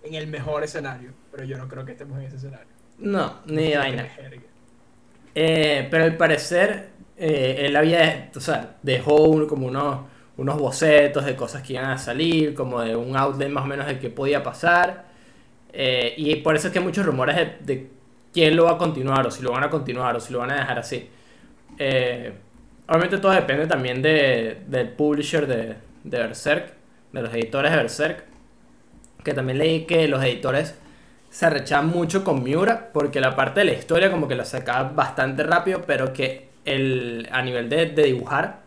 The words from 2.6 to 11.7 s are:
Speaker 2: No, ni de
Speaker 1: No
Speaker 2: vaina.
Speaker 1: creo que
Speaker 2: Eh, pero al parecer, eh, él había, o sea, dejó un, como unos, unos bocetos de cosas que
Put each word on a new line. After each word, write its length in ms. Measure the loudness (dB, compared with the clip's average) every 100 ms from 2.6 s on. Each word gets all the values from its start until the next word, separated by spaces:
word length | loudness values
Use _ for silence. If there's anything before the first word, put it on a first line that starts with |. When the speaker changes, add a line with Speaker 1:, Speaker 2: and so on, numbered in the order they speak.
| -20 -20 _ -8
Speaker 2:
No, 440 | -2 -2 -2 -6 -6
ni 220 | 0 2
de 20 | 2
Speaker 1:
No 40 |
Speaker 2:
vaina. 260 | 0 -4 -8 -14
Speaker 1:
creo 140 | -20
que 100 | -20 -20 _ _ _ _ _ _ _ -10 0
Speaker 2:
Eh, 520 | 2 4 4 2 2
pero 140 | 4 4
al 100 | 4
parecer, 760 | 2 2 2 2 2 2 -10 -20 -20 -4
eh, 400 | 0 2 0 0 0
él 100 | 4
había, 560 | 4 6 4 2 -10 -8
o 40 |
sea, 380 | -4 -4 -6 -8
dejó 320 | -2 -2 4 8
un, 240 | 8 6 2
como 200 | -2 -2
unos, 340 | -2 -4 -4 -10 -20 -20 -6
unos 200 | -4 0
bocetos 680 | -2 2 8 8 8 2 -2
de 100 | -4
cosas 280 | -6 -8
que 100 | -10